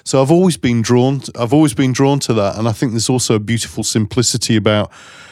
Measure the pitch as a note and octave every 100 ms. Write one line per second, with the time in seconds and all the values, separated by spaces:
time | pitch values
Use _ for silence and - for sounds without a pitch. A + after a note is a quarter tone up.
0 | - C3+ C3+ E3+ F#3 D3 B2+ A#2 A2 B2
1 | C3 C#3 - - A#2 D3 D3+ - C3 B2
2 | C3+ C#3 - A2+ G2 G2 A#2 G2 C3+ A2+
3 | - B2+ - A2 G#2 A#2 - - G#2+ A#2
4 | G#2+ - A#2 A#2 - A2 G#2+ G#2 F#2+ -
5 | - - -